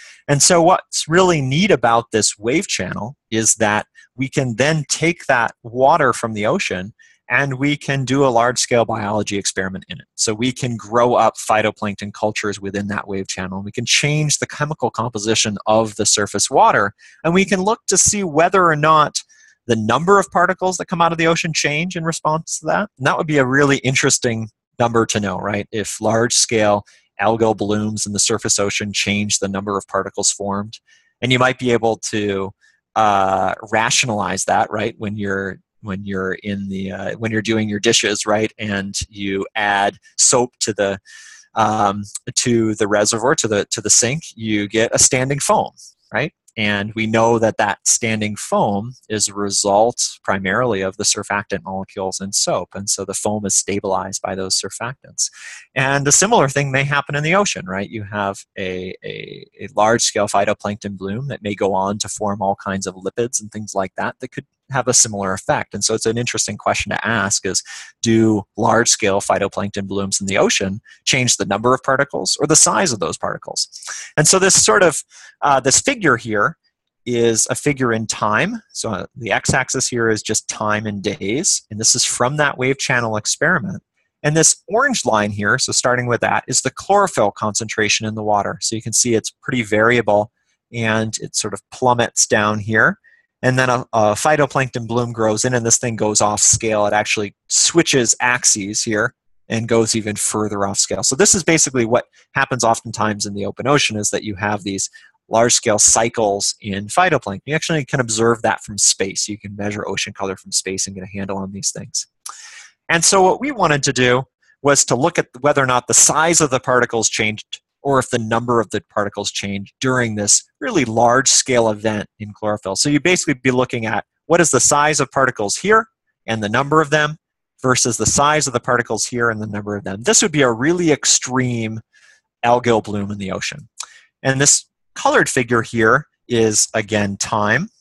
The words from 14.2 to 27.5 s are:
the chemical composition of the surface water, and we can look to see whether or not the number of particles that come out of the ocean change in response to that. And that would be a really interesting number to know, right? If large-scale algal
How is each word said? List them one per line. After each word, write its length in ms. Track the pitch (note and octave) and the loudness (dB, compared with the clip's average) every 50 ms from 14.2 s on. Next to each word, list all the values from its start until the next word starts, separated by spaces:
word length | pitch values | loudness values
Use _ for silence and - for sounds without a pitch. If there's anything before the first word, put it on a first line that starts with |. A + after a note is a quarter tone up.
| D#3 D3 C3+ - | 0 -2 -2 -2
the 80 | - | -4
chemical 440 | - - - D3 D3 D3+ - - - | -8 -4 -4 -4 -4 -2 -4 -4 -4
composition 680 | - - A2+ B2 - G#2+ G2+ A2 A2+ - - A2+ G#2 F#2+ - | -2 -4 -6 -4 -4 -4 -2 0 0 0 0 -2 -4 -4 0
of 300 | A2 G#2+ A2 A2+ A2 G#2 | 2 4 4 2 0 -2
the 100 | - G#2 | -2 0
surface 440 | - - G#2+ G#2 - - G2+ - - | 0 2 0 0 -2 -2 -2 -2 2
water, 440 | C3+ D#3+ G#3+ A3+ F3 A#2 G2+ G2 - _ - - - _ | 4 4 4 6 4 2 0 0 -4 _ -20 -20 -20 _
and 120 | - D#3+ E3+ | -4 0 2
we 100 | F#3+ G3 | 2 2
can 160 | E3 G#3 F#3 | 2 0 0
look 200 | F#3 G#3 A3+ - _ - | 0 0 -2 -2 _ -2
to 80 | G3+ | 0
see 280 | E3+ - - - G#3 G3 | 2 2 2 0 -2 -4
whether 420 | E3+ C#3+ D3+ E3 F#3 G3 G3 F3+ | 0 2 2 2 4 4 4 4
or 100 | E3+ D#3 | 4 4
not 460 | D3 D3 D#3+ D#3+ D#3 D3 - - - - _ _ _ _ _ _ _ _ | 4 4 4 6 4 4 2 -2 -8 -12 _ _ _ _ _ _ _ _
the 100 | - A#2 | -2 0
number 420 | A2+ G#2+ A2 A#2 C3+ E3 F#3 G3+ G3 | 0 2 2 0 2 4 4 4 4
of 120 | F#3+ - | 4 2
particles 480 | - F#3 E3+ F#3 F#3 - F#3 F#3 F#3 - | 0 0 2 2 0 -2 -2 -4 -4 -4
that 80 | D#3+ | -6
come 160 | - F#3+ E3+ | -6 -2 0
out 100 | E3+ E3 | 0 0
of 60 | E3 D#3+ | 2 2
the 80 | E3 | 2
ocean 260 | D#3+ E3+ D#3 - E3+ | 2 2 0 -2 -4
change 420 | D3+ - - D3 D3 D3+ E3+ F#3 - | -4 -2 -2 -2 -2 -2 -4 -4 -6
in 100 | F3 D#3+ | -4 -4
response 540 | E3 D#3+ - - D#3 D#3 E3 E3 - - - | -4 -6 -2 -2 -2 -2 -2 -4 -8 -10 -6
to 80 | D#3+ | -2
that. 220 | D#3 E3 F3+ G#3 - _ | -2 -2 -2 -2 -4 _
And 100 | _ B2+ | _ -2
that 120 | D3 F3+ - | 0 0 0
would 80 | F#3 | -2
be 100 | D#3 D#3 | 0 2
a 80 | C#3+ C3 | 2 2
really 340 | B2 C3 C#3 D3 C#3 C#3 B2+ | 4 4 4 4 4 2 2
interesting 720 | - B2+ C3+ - - C3+ - - - B2 A2+ A2+ A2 G#2 _ _ _ _ _ - | 0 0 0 2 2 2 0 2 0 -2 -2 -2 -6 -10 _ _ _ _ _ 0
number 260 | A#2+ A#2 A#2 A#2 A2+ | 0 2 2 2 2
to 160 | - - A2+ | 2 0 -2
know, 160 | G#2 G2 F#2 | -2 -2 -4
right? 320 | F#2+ - G2+ G#2 G2+ G#2 - | -4 -4 -4 -4 -4 -6 -6
If 300 | - A2 G2 - - - | -6 -6 -6 -6 -8 -4
large-scale 840 | G#2+ G#2+ A2 A2+ A#2 A#2+ - - - - A#2+ A2 G#2+ G#2 G#2 G#2 - _ _ _ _ _ _ - | -2 0 2 2 2 2 2 0 0 2 2 2 4 4 2 2 0 _ _ _ _ _ _ -2
algal 340 | G2+ G#2 A2+ A2 A2+ A2 | 0 0 2 4 2 2